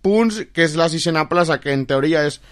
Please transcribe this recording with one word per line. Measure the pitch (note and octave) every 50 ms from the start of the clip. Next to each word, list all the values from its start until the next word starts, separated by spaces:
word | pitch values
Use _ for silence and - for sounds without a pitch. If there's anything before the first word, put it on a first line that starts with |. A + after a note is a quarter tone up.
punts, | - F#3+ G3+ A3 A#3 A3+ G#3+ G#3+ - -
que | - E3 E3
és | D#3+ D3+
la | E3 E3 E3
sisena | D#3 D#3+ - E3+ D#3+ D#3 D#3 -
plaça, | E3+ F3 F3 D#3+ D#3 C3
que | - D3
en | C#3 C3+ C3
teoria | B2 C#3 C3+ C#3+ D#3 E3 D#3 D3
és | D3 C#3 - - -